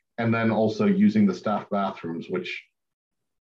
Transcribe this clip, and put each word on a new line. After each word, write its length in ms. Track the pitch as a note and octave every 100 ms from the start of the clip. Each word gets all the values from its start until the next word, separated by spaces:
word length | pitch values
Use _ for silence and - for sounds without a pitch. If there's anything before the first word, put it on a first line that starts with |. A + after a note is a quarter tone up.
| _ -
And 160 | A#2
then 180 | A2+ A2+
also 340 | G#2 A2 - G#2
using 400 | F#2+ G#2 G#2+ G2+
the 80 |
staff 360 | F#2 - G2+ -
bathrooms, 580 | G2+ G2 - E2+ E2 -
which 340 | F#2 F2+ - - _ _ _ _ _ _ _ _